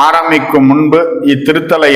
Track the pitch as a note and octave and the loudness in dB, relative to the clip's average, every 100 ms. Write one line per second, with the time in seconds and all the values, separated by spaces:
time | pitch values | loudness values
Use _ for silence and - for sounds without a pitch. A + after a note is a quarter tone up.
0 | D3+ E3 E3 D#3 - D3 C3+ D3 D3+ D#3+ | 0 0 0 -2 0 0 2 2 0 0
1 | E3 - C#3+ C#3 C#3+ D#3 E3 E3 D3+ | 0 -2 -2 -2 -2 -2 -2 0 2